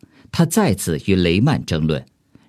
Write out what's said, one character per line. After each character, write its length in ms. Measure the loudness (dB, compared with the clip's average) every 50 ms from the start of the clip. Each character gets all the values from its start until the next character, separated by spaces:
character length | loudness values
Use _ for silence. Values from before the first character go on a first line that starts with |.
| -20 -20 _ _ -20 _
他 120 | -2 0 0
再 280 | 0 2 2 2 2 0
次 260 | -2 -2 -4 -4 -4 -2
与 100 | 0 0
雷 240 | 2 2 2 2 2
曼 240 | 2 0 0 -2 -4
争 200 | -4 -4 -2 0
论， 180 | -2 -2 -4 -6 _ _ _ _ _ _ _ _